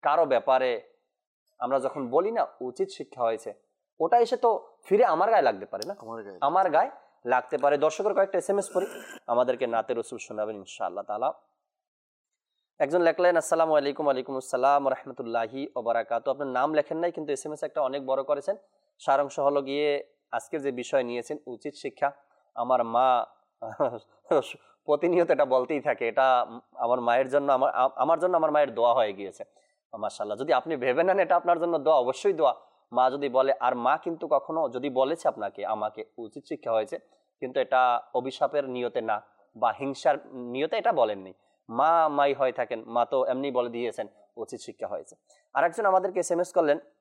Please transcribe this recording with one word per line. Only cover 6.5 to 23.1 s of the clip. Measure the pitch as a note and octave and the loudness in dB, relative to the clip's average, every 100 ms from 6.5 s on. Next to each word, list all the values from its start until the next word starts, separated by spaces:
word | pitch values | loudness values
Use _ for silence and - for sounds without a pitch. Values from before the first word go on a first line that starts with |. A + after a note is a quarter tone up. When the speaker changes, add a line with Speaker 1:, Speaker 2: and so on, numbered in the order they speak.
| F3 F#3 | 2 4
Speaker 1:
গায়ে | D3+ A#3+ - _ _ B2 | 2 2 -4 _ _ 0
লাগতে | B2+ B2+ C#3+ | 0 0 0
পারে। | C#3+ C#3+ | 2 4
দর্শকের | D3+ D3+ G#3 | 2 0 -2
কয়েকটা | F#3+ G3 F#3 | 2 0 0
এসএমএস | E3 G3 G3 | 0 -2 0
পড়ি, | F#3 G3 - - - - | -2 -4 -10 -16 -18 -2
আমাদেরকে | A#2+ B2 A#2+ B2 | 0 2 0 0
নাতে | A#2 A2 | -2 -2
রসুল | A#2 A2+ A#2+ | -4 -4 -10
শোনাবেন | - G#2+ G#2+ G#2+ | -12 -6 -6 -6
ইনশাআল্লাহ | F#2+ - F#2+ F2+ | -12 -8 -6 -6
তাআলা। | G2+ G#2+ C3 - _ _ _ _ _ _ _ _ _ _ _ _ _ _ | -8 -4 -4 -6 _ _ _ _ _ _ _ _ _ _ _ _ _ _
একজন | C#3+ F3 | 0 2
লেখলেন, | E3+ D#3 F3+ E3+ | 2 4 4 4
"আসসালামু | - E3 E3 D3+ | 2 2 4 4
আলাইকুম।" | C#3 C3+ D3 | 2 -2 0
"ওয়ালাইকুম | C3 B2+ C3+ | 0 -2 -8
আসসালাম | - B2+ C3+ C#3+ C#3 | -4 0 4 4 2
রাহমাতুল্লাহি | C3 - C3 A#2 A#2 A2+ C3 | -2 -8 -12 -6 -4 -4 -8
ওয়া | C#3+ - | -8 -6
বারাকাতুহু।" | A2+ A#2 A2+ A#2 C3 | -2 -2 0 -4 -2
আপনার | C#3 C#3 | -4 -2
নাম | B2+ C#3+ | 0 2
লেখেন | D#3 D3 D#3+ | 2 0 -2
নাই, | F3 | -4
কিন্তু | E3 D3+ | -4 -6
এসএমএস | C#3 D#3 D3+ | -6 -6 -8
একটা | D3+ - | -8 -2
অনেক | C3+ C#3 C3 | -2 -4 -2
বড় | C3+ | -4
করেছেন। | C3+ C#3+ C#3 G#3+ _ _ _ _ | 0 -4 -2 -6 _ _ _ _
সারাংশ | - C#3 C#3+ C3+ | 0 2 2 0
হলো | C#3 C#3+ | 0 0
গিয়ে | C3+ C#3+ D3 C#3+ - _ _ | -2 -2 0 -2 -4 _ _
আজকের | A#2+ - D#3+ | -8 -6 -6
যে | C#3 | -4
বিষয় | B2 A#2+ C#3+ | -6 -2 -2
নিয়েছেন | A#2+ A#2+ A#2 D3 - | 0 -6 -8 -10 -10
উচিত | A#2+ D3 | -12 -12
শিক্ষা। | - C#3+ - C#3+ C#3+ _ _ _ | -10 -12 -4 -4 -4 _ _ _
আমার | - A#2+ B2+ | -8 0 0
মা, | A#2 A#2 C3 | 2 2 4